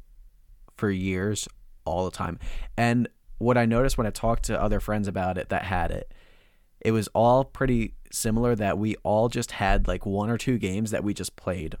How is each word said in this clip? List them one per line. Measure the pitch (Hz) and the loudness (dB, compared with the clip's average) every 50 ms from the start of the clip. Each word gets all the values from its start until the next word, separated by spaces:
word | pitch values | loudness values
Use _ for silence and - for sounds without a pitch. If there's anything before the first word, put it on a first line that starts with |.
| - - - - - - _ - - - - - - - - - | -20 -20 -20 -20 -20 -20 _ -20 -20 -20 -20 -20 -20 -20 -10 -4
for | - 104 | -2 0
years, | 98 92 92 95 92 92 92 104 107 - - - - - - - - - - | 0 0 0 -2 -2 0 0 -2 -2 -4 -6 -10 -12 -20 -20 -20 -20 -12 -6
all | - 80 87 92 | -4 -2 -2 -2
the | 90 | -2
time. | - - 95 87 85 - - - - - - - - | -4 -6 -6 -6 -6 -6 -6 -6 -6 -6 -6 -6 -2
And | - 117 117 120 123 117 - _ _ _ - - - | 0 2 4 4 2 2 0 _ _ _ -16 -8 -2
what | 110 117 123 | 2 2 4
I | 123 117 | 4 4
noticed | 113 113 117 131 139 - | 4 4 4 4 2 2
when | - 120 | 2 0
I | 104 | -2
talked | 101 - - 113 117 110 - | -2 -2 0 0 0 0 0
to | - 110 80 | -2 -2 0
other | - 107 104 98 | 0 2 2 0
friends | - - 107 107 101 | 0 -2 -2 -2 -2
about | 98 92 98 90 90 92 92 | -2 -2 -2 -2 -2 -2 -4
it | - - | -4 -4
that | 98 92 - | -4 -4 -2
had | 90 98 90 85 85 - | -2 -2 0 0 -2 -2
it, | 50 - - - - - - - - - _ _ _ _ _ _ - | -4 -8 -10 -14 -18 -20 -20 -20 -20 -20 _ _ _ _ _ _ -4
it | - 113 113 | 0 2 2
was | 113 104 - - | 2 0 0 2
all | - 113 120 123 131 135 | 4 6 6 6 4 4
pretty | - - - 135 123 123 117 110 - - - - - | 0 -2 -2 0 2 2 2 0 -2 -6 -12 -16 -10
similar | - - - 117 107 110 120 120 120 | -8 -4 0 0 2 2 2 2 2
that | 104 107 98 85 95 | 2 2 0 0 0
we | 104 110 104 - - | 0 -2 -2 -2 -2
all | - 104 107 113 123 | 0 2 2 2 2
just | - 117 120 - - | 0 -2 -6 -6 -4
had, | - - 98 98 98 - | -2 2 4 4 4 4
like, | - 90 92 - | 2 0 -2 -2
one | 104 95 101 104 107 | -2 -2 -2 0 0
or | 120 110 | -2 -2
two | - - 127 113 | 0 0 0 0
games | 101 95 92 101 113 107 | 0 -2 -2 -2 -2 -2
that | 107 - 90 | -2 -2 -2
we | 104 101 | -2 -4
just | - 95 - - | -4 -6 -10 -10
played | - - - 90 92 78 80 - - | -8 -6 -6 -6 -4 -6 -8 -8 -10